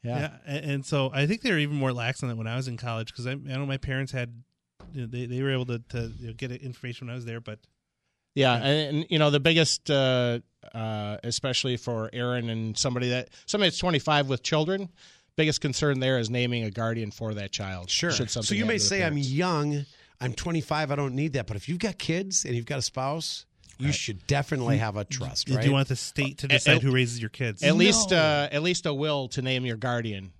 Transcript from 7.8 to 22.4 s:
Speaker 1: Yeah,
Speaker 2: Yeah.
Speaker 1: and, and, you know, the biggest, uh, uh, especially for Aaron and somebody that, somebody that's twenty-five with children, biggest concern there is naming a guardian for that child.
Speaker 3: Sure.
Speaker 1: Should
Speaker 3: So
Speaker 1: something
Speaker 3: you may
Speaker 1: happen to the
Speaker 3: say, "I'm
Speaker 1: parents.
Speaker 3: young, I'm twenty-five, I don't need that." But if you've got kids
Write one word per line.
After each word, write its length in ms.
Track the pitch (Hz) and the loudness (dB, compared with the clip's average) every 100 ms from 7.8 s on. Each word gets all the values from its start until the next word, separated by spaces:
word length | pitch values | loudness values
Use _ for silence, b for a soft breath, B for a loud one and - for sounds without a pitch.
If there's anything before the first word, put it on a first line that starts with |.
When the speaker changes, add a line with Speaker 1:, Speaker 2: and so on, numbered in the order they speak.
| _ _ _ _ _ | _ _ _ _ _
Speaker 1:
Yeah, 240 | - 135 120 | 2 4 4
Speaker 2:
Yeah. 80 | 131 | 2
Speaker 1:
and, 300 | 151 147 147 | 2 2 -2
and, 100 | 160 | 0
you 80 | 160 | 4
know, 100 | 151 | 4
the 100 | 143 | 6
biggest, 500 | 135 165 151 - - | 4 6 4 2 2
uh, 500 | 143 131 127 123 120 - _ - | 4 4 4 2 0 -6 _ -14
uh, 440 | 117 110 107 104 107 | -8 -4 -4 -4 -6
especially 540 | 117 117 135 123 135 123 | -6 -4 -2 -2 0 -2
for 340 | - 117 110 | -2 -4 -4
Aaron 360 | 120 120 123 117 | -4 -2 -2 -2
and 260 | 113 110 107 | -2 -4 -2
somebody 340 | 139 123 127 | 0 0 0
that, 180 | 123 123 B B | -2 -4 B B
somebody 220 | 208 190 | 2 4
that's 100 | - | 4
twenty-five 500 | 180 156 156 147 139 | 2 2 4 2 4
with 140 | 127 | 0
children, 460 | - 156 156 196 190 b b b b - | 2 2 2 -2 -4 b b b b 0
biggest 240 | 156 147 | 2 2
concern 400 | 147 127 147 131 | -2 0 2 2
there 180 | 131 127 | 2 2
is 120 | 110 | 0
naming 340 | 123 123 120 | 0 0 0
a 60 | 110 | -4
guardian 400 | 98 113 117 107 | -4 -2 -2 -6
for 220 | - 113 | -6 -6
that 180 | 104 98 | -6 -6
child. 380 | - 98 92 87 | -6 -6 -8 -4
Speaker 3:
Sure. 200 | - 170 | 0 0
Speaker 1:
Should 200 | 147 120 | 0 0
Speaker 3:
So 100 | 123 | -2
Speaker 1:
something 180 | 107 202 | 0 0
Speaker 3:
you 60 | |
may 100 | 226 | 2
Speaker 1:
happen 40 | 220 | 2
to 40 | |
the 40 | - | 2
Speaker 3:
say, 160 | 196 | 2
"I'm 80 | 175 | 0
Speaker 1:
parents. 180 | 147 135 | 0 0
Speaker 3:
young, 560 | 135 180 160 147 147 139 b b b | 0 2 2 0 -2 -6 b b b
I'm 120 | 127 | -6
twenty-five, 560 | 117 175 165 - 151 151 | -4 -2 -2 0 -2 0
I 60 | 139 | 0
don't 180 | 139 | 0
need 200 | 127 156 | 0 -2
that." 120 | 135 107 | -2 -4
But 100 | 104 | -6
if 120 | - | -4
you've 100 | 175 | -2
got 200 | 220 180 | -2 -4
kids 460 | - 165 190 190 | -2 -2 0 -2